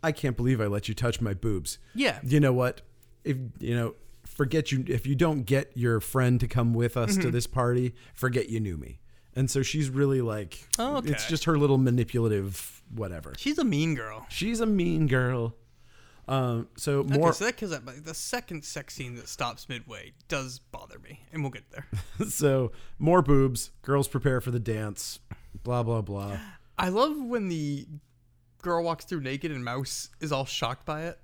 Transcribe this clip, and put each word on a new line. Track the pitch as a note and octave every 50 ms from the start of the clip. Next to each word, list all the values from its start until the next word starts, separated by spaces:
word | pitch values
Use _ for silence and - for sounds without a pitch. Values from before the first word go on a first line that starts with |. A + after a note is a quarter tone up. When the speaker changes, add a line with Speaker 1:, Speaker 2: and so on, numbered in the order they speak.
| -
Speaker 1:
I | -
can't | D3+ - - C#3 B2
believe | - B2 B2+ C3 A#2
I | A2
let | G#2 G2+ G#2 G#2+ -
you | A2
touch | - - A#2+ A2 -
my | A#2 G#2 G2
boobs." | F2 - A2 G2+ F#2 D2 - - - - - -
Speaker 2:
Yeah. | A3 C#4 B3 C3+ - -
Speaker 1:
You | C3+ B2+ D3+
know | C#3+ C3+ B2+
what? | B2 B2+ B2 B2 - - - - - - - - _ _
If, | - C#3 C3 C3 A#2 - -
you | - - A#2
know, | A#2+ A#2 A2+ - - - - - - -
forget | - - - D3 B2+ - D#3 D3+ - C#3
you, | C3 C3 -
if | C#3+ B2 -
you | C3 C#3+
don't | C3 F3 E3 D#3 C#3+ B2
get | F#2+ C3 C3+ C#3+ - -
your | B2+ A#2+ A#2+ A#2 A2
friend | - - - C3+ B2+ B2 B2 A#2+
to | - -
come | - B2+ A#2 A#2+ A#2
with | A2+ A#2+ A#2+ -
us | B2+ A#2 A2+ G3
to | F#3+
Speaker 2:
Mm-hmm. | F3+ -
Speaker 1:
this | A2+ A#2+ A2+
party, | - - C3+ B2 A#2+ B2 B2 B2+ B2 A#2 - - - -
forget | - - B2+ A#2+ B2+ G#2+ -
you | A2 A2
knew | A2 G2+ F2 D#2
me. | C2+ A#1+ C2 - - - - - - - -
And | C3 C3+ C3
so | - C#3 C3
she's | - - D3+ D3+ C3+
really | B2+ C3+ C#3+ C#3 C3+ C3 B2
like, | A2+ G#2+ G#2+ G2+ E2+ - - - - - -
Speaker 2:
Oh, | A3+ C4 D4
okay. | C4+ - D3+ D3
Speaker 1:
it's | A2 G#2 A2+
just | D#3+ D3+ -
her | E3 D#3+
little | D3 C#3+ C#3+ C#3 C3
manipulative | C3 B2+ A#2+ B2 A#2 - - B2 A2+ A2+ G#2+ G2+ G2 G2 F#2+ - - - - - - - A#2
whatever. | A2+ A2 F#2+ F2 E2 D2+ D2+ - -
Speaker 2:
She's | - C4 D4+ D#4
a | D#4+
mean | B3 F3 C#3+ D#3 E3 D#3
girl. | C3 A2+ A2 G#2+ A2 A2 -
Speaker 1:
She's | - - E3+ G#3+ A#3 A3
a | A3+
mean | A3 G#3 G3 F3 F3 E3+ D#3 D#3+
girl. | C#3+ B2+ B2+ B2+ B2 C3 B2 A#2 A#2 - - - _ - _ - - - - - - - - -
Um, | - C3 C3+ C3 B2 A#2+ A#2 A#2 - -
so | - - - C#3+ C#3
Speaker 2:
Okay, | C#3 C#3+ C3+
Speaker 1:
more | C#3 D#3+ E3+ E3
Speaker 2:
so | - G3+
that | A#3 A#3+
kills | - A3 G3 E3
that, | - G#2+
but | B2+ B2 C#3 D3+
the | E3 D#3
second | - - - - A#3+ A#3+ - F3+ D#3 C#3+
sex | - - D3+ C#3 - -
scene | - C#3 B2 A#2+
that | A#2+ A#2 -
stops | - - C#3 A#2+ A2+ - -
midway | - B2+ A#2+ - - A2+ G2 F2+ - - _ - _
does | E3 C#3+ C3 C3 B2 C3
bother | - _ - - - - - -
me, | - - - C#3 - - -
and | D#3+ D3
we'll | C3+
get | - G#2 - _
there. | - - - - - G2+ -
Speaker 1:
<laughs> | - - - A3+ G3+
So | - - D3 C#3+ C3+ C3+ B2+ A2+ - - - - - -
more | - D#3 F3 F3+ D3+
boobs, | A#2+ C#3+ C#3 C3+ C3+ B2 A#2 - - - -
girls | - - C#3 C#3+ C3+ -
prepare | - C#3 G#2+ D3 C3 B2+ -
for | C3
the | A#2+ A#2+
dance, | A2 A2+ A2 G#2+ G#2+ G#2+ G#2 - - - - - - - - - - - - G#2 -
blah, | A#2+ B2 A#2+ A#2+
blah, | A2+ A#2 A2+ G#2+
blah. | F2+ G2+ G2 G2+ G2+ G2 - A3 G3+ F#3+ - - - - -
Speaker 2:
I | - F#3
love | F#3 G#3 B3+ D#4 D4+
when | D4+ C4+ A#3 A#3+ A#3+ G#3 F#3+
the | F3 D#3+ D3+ D3 C#3+ C#3 - - D#3 D3 _ _ _ _ _ _ _ _ _ _ _ _
girl | - F3+ F3 E3 E3+
walks | E3+ E3 D#3 -
through | - F#3 D#3+ C#3
naked | C3 C3+ C#3 - E3
and | D3+ C3 B2
Mouse | A#2+ A#2+ C3 C3+ C3 - - - - - -
is | - D#3
all | D3 C3+ C3+
shocked | - - - - A#2 B2+ - -
by | - D#3 D3+ D#3+
it | E3+ E3 -